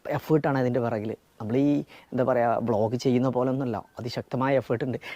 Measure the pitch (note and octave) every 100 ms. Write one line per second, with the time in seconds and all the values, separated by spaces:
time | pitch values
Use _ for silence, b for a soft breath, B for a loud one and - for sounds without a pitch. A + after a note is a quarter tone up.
0 | - C#3 - D#3 D3+ C3+ B2 B2 A#2 A2
1 | A2 - _ _ G#2+ B2+ C#3+ D3 - B
2 | B D3 B2+ B2 A#2 A2+ A#2 G#2+ A2 B2
3 | C#3 B2 C3 B2 C3 C3 B2+ G#2 - -
4 | A#2+ B2+ - B2+ C3+ C3+ - A#2+ C3+ A#2
5 | B